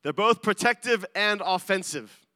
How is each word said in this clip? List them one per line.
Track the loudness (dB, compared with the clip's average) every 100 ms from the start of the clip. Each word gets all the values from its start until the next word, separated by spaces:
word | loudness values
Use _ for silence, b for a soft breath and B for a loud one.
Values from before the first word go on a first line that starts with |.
They're | -4
both | 0 2 4
protective | 2 2 0 0 -2 -2 -2
and | -2 0 0
offensive. | -2 -2 0 -4 -2 -10 -12 -20 _